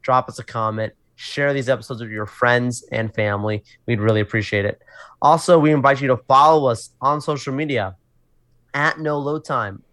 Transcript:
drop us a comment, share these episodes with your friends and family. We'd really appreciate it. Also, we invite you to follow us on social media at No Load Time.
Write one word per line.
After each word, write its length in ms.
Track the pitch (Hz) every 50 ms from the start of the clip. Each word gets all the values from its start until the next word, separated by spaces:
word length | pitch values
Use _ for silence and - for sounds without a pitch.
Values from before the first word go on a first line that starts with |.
drop 260 | - - 127 127 127 -
us 120 | 117 -
a 40 | 117
comment, 480 | - - 117 110 110 107 110 110 107 _ _ _ _ _
share 400 | _ - - - - 143 143 143
these 160 | 139 127 120
episodes 320 | 131 120 117 - 131 110
with 80 | 117 110
your 160 | 107 107 107
friends 580 | 104 - - 123 120 123 123 123 123 120 - - -
and 220 | - 113 113 107 -
family. 500 | - 107 104 101 101 104 107 107 101 - _ _ _ _
We'd 160 | - 117 101
really 200 | 104 110 110 107
appreciate 440 | 104 - - 113 101 - - 104 101
it. 160 | 104 - _ _ _ - - - - - _
Also, 380 | - 147 160 170 - - 180 165
we 120 | 147 151
invite 300 | 151 147 131 139 139 131
you 60 | 139 131
to 100 | 127 117
follow 500 | _ _ 135 135 143 156 160 156 143 131
us 240 | 117 104 - - _ _
on 220 | 123 139 147 151
social 320 | 143 - 151 139 - 143 131
media 420 | 135 156 151 139 117 101 92 92 _ _ _ _ _ _ _ _ _ _ _ _ _ _ _ -
at 260 | 143 147 156 160 -
No 200 | 156 151 151 143
Load 260 | 139 143 151 156 151
Time. 380 | - 147 127 110 101 95 - _ _